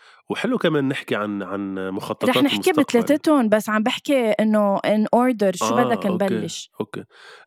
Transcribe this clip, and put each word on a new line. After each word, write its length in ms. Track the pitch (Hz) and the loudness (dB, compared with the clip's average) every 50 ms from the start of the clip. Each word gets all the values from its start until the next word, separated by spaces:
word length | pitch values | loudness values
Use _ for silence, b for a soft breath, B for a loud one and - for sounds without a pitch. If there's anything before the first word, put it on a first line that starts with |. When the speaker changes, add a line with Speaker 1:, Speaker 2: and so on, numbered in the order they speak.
| b b b b b - | b b b b b -8
Speaker 1:
وحلو 300 | - - - 233 262 208 | -8 -4 -2 -2 -2 0
كمان 300 | - 170 156 147 139 131 | 0 2 2 2 0 0
نحكي 260 | 123 - - - 127 | -2 -4 -4 -4 -4
عن، 260 | 104 104 104 101 98 | -4 -2 -4 -4 -6
عن 480 | 95 92 98 98 101 98 95 95 95 95 | -6 -6 -6 -6 -6 -6 -6 -6 -6 -6
مخططات 400 | 95 101 - - 110 - - 254 | -6 -6 -6 -8 -6 -2 -2 0
Speaker 2:
رح 120 | 240 254 | 2 2
نحكي 280 | 285 269 - 208 - 370 | 2 0 0 0 0 0
Speaker 1:
المستقبل. 120 | 339 294 269 | 2 2 0
Speaker 2:
بثلاثتهم، 640 | - - 233 220 - 285 311 - 320 302 277 233 214 | 2 2 0 2 2 0 0 2 2 2 4 4 4
بس 200 | 208 214 - - | 2 2 2 0
عم 140 | 214 214 | -2 0
بحكي 480 | 214 - - - - - 285 262 233 214 | 0 0 -2 -4 -2 0 0 2 2 2
إنه 480 | 208 - 214 220 214 214 208 202 196 - | 0 2 2 2 2 2 2 2 0 0
in 260 | - 156 208 214 214 - - | 0 0 2 2 2 2 2
order. 400 | 233 247 254 254 202 208 190 180 | 2 2 2 2 2 0 0 0
شو 80 | - - | 0 0
Speaker 1:
آه، 200 | 220 226 247 247 | 0 2 2 2
Speaker 2:
بدك 220 | 247 233 - - | 2 0 -2 -2
Speaker 1:
أوكي، 20 | 196 | -2
Speaker 2:
نبلش؟ 600 | 185 180 196 190 - - - - - - - - _ - | -2 0 0 0 -2 -2 -4 -6 -8 -12 -14 -16 _ -10
Speaker 1:
أوكي. 240 | 110 - - - - B B B B B B B B | -10 -8 -8 -14 -14 B B B B B B B B